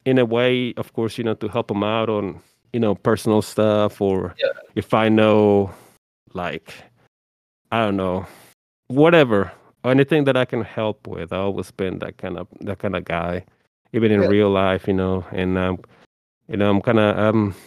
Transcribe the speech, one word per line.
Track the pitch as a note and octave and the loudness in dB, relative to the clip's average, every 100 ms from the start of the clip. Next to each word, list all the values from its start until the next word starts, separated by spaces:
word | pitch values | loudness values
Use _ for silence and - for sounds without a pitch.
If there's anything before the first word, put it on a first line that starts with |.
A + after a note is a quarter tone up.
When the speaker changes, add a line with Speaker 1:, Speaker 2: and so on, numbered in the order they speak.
Speaker 1:
in | - B2+ | 0 2
a | |
way, | A#2+ A#2 B2 B2+ B2 A2+ | 2 2 0 0 -4 -8
of | A2 | -10
course, | - A2+ - | -6 -6 -4
you | |
know, | A2+ | -4
to | G#2+ G#2+ | -4 -4
help | A#2+ A2+ | -6 -4
'em | G2+ | -2
out | G#2 A2+ A2 | -2 -2 -2
on, | G#2+ G2 E2 - _ _ | -4 -6 -10 -18 _ _
you | A#2+ | -2
know, | A2+ | -2
personal | G2 - A2 A#2 G#2+ | 0 0 0 2 0
stuff, | G2+ - G#2+ G#2+ G#2 - | 0 0 0 2 0 -2
or | G2 F#2+ F#2 - | -2 -2 -4 -4
Speaker 2:
Yeah. | - - - | -4 -4 -8
Speaker 1:
if | - - | -8 -2
I | A2+ A2 | 2 4
know, | A2 A2 G#2+ G#2 G2+ G2 F2+ - _ _ _ _ | 4 4 4 4 4 0 -6 -20 _ _ _ _
like, | F#2 F2 D2 - - - _ _ _ _ _ _ _ _ | -10 -10 -10 -14 -20 -20 _ _ _ _ _ _ _ _
I | A2+ | -4
don't | A2 G2 | -2 -2
know, | F#2+ F#2 F#2 - - _ _ _ - | -4 -4 -8 -16 -20 _ _ _ -6
whatever, | B2+ D#3+ E3+ C3+ G#2 F#2 - _ _ | 2 6 6 4 2 -2 -8 _ _
anything | B2 C3 C3+ D#3 | 0 2 4 2
that | C3+ B2+ | 2 0
I | |
can | B2+ B2 | 0 -4
help | G2+ - A2 G#2 - | -6 -4 -4 -6 -10
with, | F2 E2+ | -12 -8
I | F#2 | -4
always | G2 G2 F#2 | -4 -4 -8
been | - F#2 F#2 | -6 -6 -6
that | - - | -10 -12
kind | F#2 F2+ | -10 -10
of, | F2+ - | -12 -14
that | - F#2+ | -12 -8
kind | G#2 F#2 | -6 -6
of | |
guy, | F2 E2+ E2+ F2 - _ _ _ _ | -6 -6 -4 -6 -10 _ _ _ _
even | A#2+ A2 | 0 2
in | G#2+ | 4
Speaker 2:
Yeah. | F#2+ | 4
Speaker 1:
real | G2+ G#2 | 4 4
life, | G2 F#2+ F#2 - | 2 2 0 -2
you | |
know. | F#2+ F#2 F#2+ F2+ | -2 0 -2 -6
And, | G2 F#2 F#2 | -6 -2 -2
um, | F#2 F#2 - _ _ _ _ _ - | -2 -4 -10 _ _ _ _ _ -10
you | G2 | -2
know, | G2+ | 0
I'm | G2+ | 2
kinda, | - A2 G#2+ F#2 | 2 2 2 2
um, | G#2+ A2 G2+ F#2+ | 0 2 0 -4